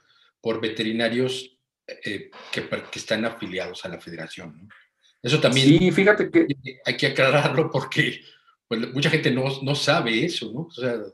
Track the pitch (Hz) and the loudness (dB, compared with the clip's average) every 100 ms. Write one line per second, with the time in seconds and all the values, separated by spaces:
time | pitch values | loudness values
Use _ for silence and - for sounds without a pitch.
0 | _ _ _ _ 113 110 113 113 110 113 | _ _ _ _ -6 -4 -4 -4 -4 -2
1 | 117 120 127 - - _ _ _ - - | -2 0 -2 -4 -12 _ _ _ -20 -12
2 | - 95 - - - - - 104 - - | -10 -10 -12 -20 -10 -8 -6 -8 -8 -10
3 | - 110 113 - 95 90 90 90 95 85 | -4 -2 -2 -6 -8 -8 -8 -10 -12 -12
4 | - 80 80 - 85 78 104 - _ _ | -14 -14 -12 -14 -16 -18 -20 -20 _ _
5 | _ _ 123 151 131 131 135 170 180 196 | _ _ -2 2 4 6 8 8 6 4
6 | 196 214 - 170 156 139 131 - - 127 | 6 4 4 4 4 0 -8 -8 -4 0
7 | 139 131 135 143 147 127 117 135 - - | 0 2 4 4 2 0 0 -2 -2 -2
8 | 123 - - _ _ _ - 113 117 127 | -2 -4 -16 _ _ _ -8 -6 -4 -2
9 | 151 156 139 127 135 135 135 143 - 165 | 0 2 0 0 -2 -4 -4 -2 0 0
10 | 120 113 175 - 110 120 170 - 127 117 | 2 0 -2 -4 -8 -10 -10 -6 -4 -4
11 | 98 | -8